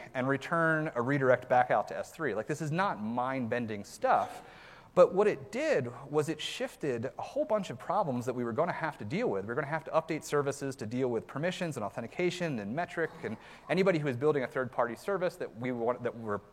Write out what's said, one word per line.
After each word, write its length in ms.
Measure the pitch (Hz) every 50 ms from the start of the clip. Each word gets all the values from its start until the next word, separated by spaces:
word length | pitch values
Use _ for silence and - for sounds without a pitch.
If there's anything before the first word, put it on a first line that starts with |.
| - - -
and 140 | 131 123 135
return 640 | 139 131 - - 175 165 165 160 160 156 156 156 -
a 80 | 120
redirect 460 | 117 127 143 143 135 127 123 120 - -
back 240 | 131 123 123 -
out 160 | 131 107 101 -
to 100 | - -
S 140 | - -
three. 220 | - - 160 127 98
Like, 120 | 107 113
this 140 | - 151 -
is 100 | 160 147
not 320 | 151 175 196 202 170 -
mind-bending 800 | 107 110 120 123 123 131 131 135 123 110 123 123 120 107 110 101
stuff, 600 | 98 - - - - - - - - - - - - - - - - - - - - - -
but 200 | 180 175 - 185
what 120 | 180 208
it 240 | 208 147 110 123 -
did 400 | - 247 311 320 247 156 123 120 120 - - 135
was 180 | 147 151 147 156
it 120 | 151 -
shifted 720 | - - - - 247 - - - - 143 123 117 117 131 - -
a 40 |
whole 240 | - - - 277 302
bunch 240 | - 220 214 180 -
of 80 | 135 -
problems 460 | - - 165 202 202 151 123 123 113
that 80 | 127 120
we 100 | 123 120
were 80 | 117
gonna 180 | 110 123 165 190
have 260 | - - 160 156 139 -
to 60 | 110
deal 240 | 101 135 202 247 214
with. 180 | 101 95 95
We 20 | 107
were 80 | 120
gonna 100 | 143 147
have 180 | 135 160 160 -
to 60 | -
update 320 | - 160 - - 165 147
services 540 | - - 151 147 139 139 135 - 143 139 131
to 100 | - 117
deal 220 | 107 123 127 135 123
with 180 | 117 107 92
permissions 500 | - - 139 156 185 175 - 180 165 139
and 80 | 120 104
authentication 760 | 98 - 131 117 113 - - 180 180 175 - 175 160 139 110
and 160 | 101 101 120
metric, 340 | 160 175 - - 170 160 151 - - -
and 120 | 107 110 - - - - - - -
anybody 300 | 151 180 190 196 180 156
who 80 | 147
was 120 | 143 123 117
building 260 | 143 151 147 143 123
a 20 |
third-party 480 | - - 131 127 123 - - 123 117 113
service 400 | - - - 202 180 180 175 -
that 220 | - 131 - - 110
we 140 | 123 127
want, 320 | 127 117 117 120 123 123 120
that 120 | 117 113 120
were, 220 | 113 107 104 101 - -